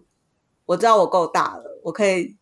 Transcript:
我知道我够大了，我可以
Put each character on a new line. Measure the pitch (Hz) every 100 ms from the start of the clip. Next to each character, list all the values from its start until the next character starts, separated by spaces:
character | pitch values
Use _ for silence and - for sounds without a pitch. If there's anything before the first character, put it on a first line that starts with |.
| - _ _ _ _ _ -
我 | 175
知 | 226
道 | 214
我 | 190
够 | 185 160
大 | 175 - -
了， | - -
我 | -
可 | 165 202
以 | 185 - -